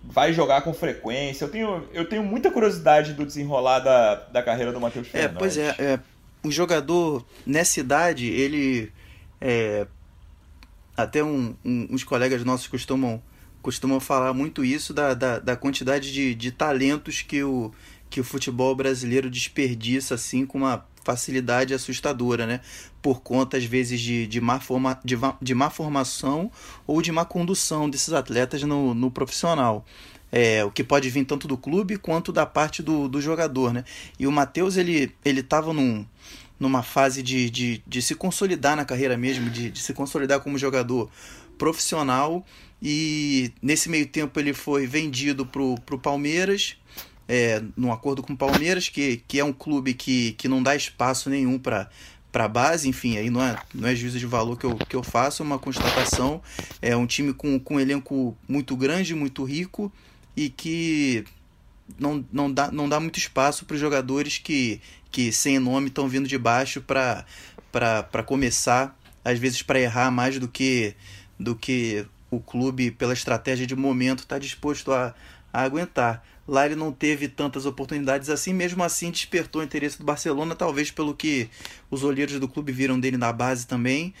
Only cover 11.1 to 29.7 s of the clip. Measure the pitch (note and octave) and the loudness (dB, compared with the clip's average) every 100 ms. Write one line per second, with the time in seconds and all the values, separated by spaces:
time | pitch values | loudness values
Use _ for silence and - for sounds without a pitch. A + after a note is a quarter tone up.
11.1 | D3+ D3+ C#3+ A#2 - B2 B2 A2+ B2+ - | 0 0 0 -2 -4 -2 -2 -2 -4 -2
12.1 | C3 B2+ B2+ A#2+ B2+ - B2+ - C3 B2+ | 0 2 2 0 -2 -2 -8 -2 0 0
13.1 | A2+ - - - - - B2+ C3 C3+ B2+ | -2 -10 -20 -20 -10 -8 -4 0 0 2
14.1 | C3+ B2+ B2+ D3+ D#3+ B2+ D3 - D3 D3 | 2 2 0 -2 0 0 0 -2 0 0
15.1 | B2 B2+ A#2 B2 B2 C#3 C3+ B2+ C#3 C#3 | 2 0 0 -2 -2 -2 -2 0 0 0
16.1 | C3+ C3 A#2 A#2+ B2 D#3 C3+ C3+ D3 D#3 | -2 0 0 -6 -2 0 4 2 2 -4
17.1 | D3+ - D3 C#3 C3 G#2+ - - - - | -8 -2 -2 0 0 -2 -8 -20 -20 -8
18.1 | - B2 C#3 C3+ A#2+ C3 C3 C3+ B2+ A#2+ | -4 -4 -4 -4 0 2 2 0 0 2
19.1 | B2+ C3 B2 - - C3+ A#2+ A2+ C3 C3+ | 2 0 -4 -4 0 0 0 0 0 0
20.1 | A#2+ - B2+ C3+ C#3 C3+ A#2 - - - | -4 -2 -2 0 0 0 0 -6 -8 -4
21.1 | B2 - C3 B2 B2 C3 C3+ - B2+ D3 | -2 -2 -2 2 2 2 -2 -4 -4 -4
22.1 | C3 A#2+ A#2 A2+ B2 - - - - D3 | -2 0 0 0 -4 -8 -18 -18 -4 0
23.1 | B2 - B2 C3 C3+ A#2+ B2+ B2 B2 A#2 | 0 2 2 2 0 0 0 0 -2 -2
24.1 | A#2+ A2+ A#2 A#2 B2+ - B2+ C3 C3 B2+ | -2 -2 0 0 0 0 0 0 -2 -2
25.1 | B2 C3+ - B2+ B2 D3 - D#3 C#3+ B2+ | 0 0 -2 -2 2 0 0 -2 0 -2
26.1 | - C#3 D3 G3 - - - - D3+ E3 | -2 -2 -2 -4 -8 -20 -14 0 0 2
27.1 | E3 E3+ F3+ E3+ F#3+ - D#3 D3+ C3+ - | 0 0 -2 0 0 0 0 0 0 0
28.1 | D#3+ A#2+ A2+ B2 D3 D3 C#3+ C3+ A#2 B2+ | 0 0 0 0 0 0 2 2 2 0
29.1 | B2+ C#3 - E3+ D#3+ A#2+ | 0 -4 0 0 4 2